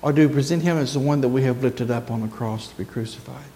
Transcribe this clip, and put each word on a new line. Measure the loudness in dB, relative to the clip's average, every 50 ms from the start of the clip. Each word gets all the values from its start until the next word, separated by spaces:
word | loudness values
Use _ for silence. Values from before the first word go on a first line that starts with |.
| 0
Or | 2 4
do | 6 6 6
we | 6
present | 2 2 2 0 2
him | 2 2 2 2
as | 0 0 0
the | 0
one | 2 2 2 2
that | 2 2
we | 2 2
have | 2 2 0 2 0
lifted | -2 0 0 -2 -2
up | -2 -2 -2 -4
on | -4 -4
the | -4 -6
cross | -6 -4 -4 -4 -4 -4 -8 -12
to | -10
be | -10 -12
crucified? | -8 -6 -8 -8 -8 -10 -14 -16 -16 -16 -16 -18 -18 -20